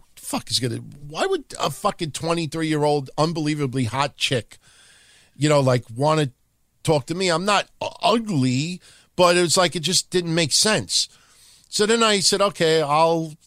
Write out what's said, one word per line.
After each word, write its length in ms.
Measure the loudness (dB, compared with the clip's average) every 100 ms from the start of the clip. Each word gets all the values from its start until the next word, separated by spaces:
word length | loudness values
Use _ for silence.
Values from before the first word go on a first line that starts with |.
| -20 -20
"Fuck 340 | -10 -8 -4
is 80 | -4
gonna, 200 | -4 -6 -10 -18 -12
why 180 | -4 -2
would 200 | -2 -6 -6
a 140 | -6
fucking 400 | -2 -4 -4 -6
twenty-three-year-old 1000 | -6 -4 -2 -4 -4 -2 0 2 0 -2 -2
unbelievably 680 | -2 0 -2 -2 -2 -2 -2
hot 320 | -2 -4 -4
chick, 400 | -4 -2 -6 -16 _ _ _ _ _ _ _ -2
you 100 | 2
know, 140 | 4
like, 240 | 4 2 -2
wanna 420 | -2 0 2 0 -6 _ _ _ _
talk 220 | 0 0 0
to 100 | -2
me?" 140 | 0
I'm 160 | 0 2
not 240 | 0 0 _
u-, 60 | -10 -2
ugly, 800 | 2 2 0 0 2 0 -2 -8 -14 -20 _ 2
but 220 | 4 4
it 40 |
was 140 | 2 2
like, 180 | 0
it 100 | -2
just 260 | -2 -2 -2
didn't 260 | -4 -2 -2
make 160 | 0
sense. 560 | 0 2 0 -2 -4 -4 _ _ _ -20 -20 _
So 160 | -2 0
then 180 | 2
I 160 | 2 2
said, 220 | 2 2
"Okay, 400 | 0 2 2 2
I'll 540 | 2 4 4 2 -4 -12